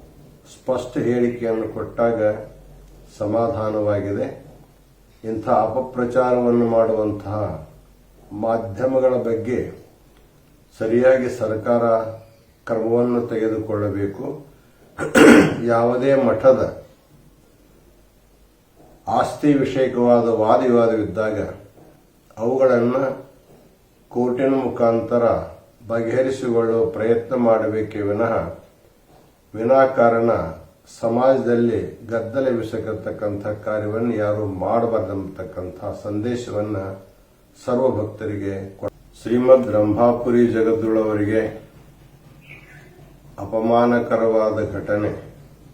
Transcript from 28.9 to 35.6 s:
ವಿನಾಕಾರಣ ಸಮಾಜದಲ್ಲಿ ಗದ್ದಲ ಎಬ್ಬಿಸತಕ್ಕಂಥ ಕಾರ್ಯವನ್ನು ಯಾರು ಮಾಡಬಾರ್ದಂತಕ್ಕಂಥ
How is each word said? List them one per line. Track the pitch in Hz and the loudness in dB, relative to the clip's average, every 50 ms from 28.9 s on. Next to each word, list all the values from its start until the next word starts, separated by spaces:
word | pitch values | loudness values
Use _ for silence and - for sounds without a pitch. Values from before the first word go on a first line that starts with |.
| _ _ _ _ _ - _ _ _ _ _ _ - | _ _ _ _ _ -20 _ _ _ _ _ _ -8
ವಿನಾಕಾರಣ | 107 113 123 131 135 135 131 131 120 117 117 113 117 117 117 110 87 82 82 - - - - _ _ _ - - - | -2 0 4 4 4 4 4 4 2 2 4 4 2 2 0 0 0 -2 -6 -10 -14 -18 -20 _ _ _ -20 -12 -6
ಸಮಾಜದಲ್ಲಿ | - 117 120 123 127 135 135 127 117 120 120 117 117 117 110 101 90 - - - - | -4 -2 0 2 4 4 4 2 2 0 2 2 2 2 0 -2 -4 -6 -10 -14 -10
ಗದ್ದಲ | 104 113 113 113 - - 139 131 127 | -6 -6 -6 -4 -4 -4 -2 -2 0
ಎಬ್ಬಿಸತಕ್ಕಂಥ | 120 113 110 104 - 110 107 110 107 92 - - - - 107 104 104 101 - | -2 -2 -4 -6 -8 -8 -6 -6 -8 -8 -8 -10 -8 -6 -6 -6 -6 -6 -6
ಕಾರ್ಯವನ್ನು | 107 104 - - 110 107 107 107 107 107 117 120 120 110 | -8 -8 -8 -6 -6 -4 -4 -4 -4 -4 -4 -2 -2 -2
ಯಾರು | 107 107 104 104 107 107 | -2 -2 -2 -2 -2 -4
ಮಾಡಬಾರ್ದಂತಕ್ಕಂಥ | 98 95 92 92 - 113 117 113 110 110 107 95 95 101 98 90 85 - - 92 - - 90 | -6 -6 -6 -4 -2 0 0 0 0 0 -2 -2 -4 -6 -8 -8 -10 -10 -12 -14 -12 -10 -10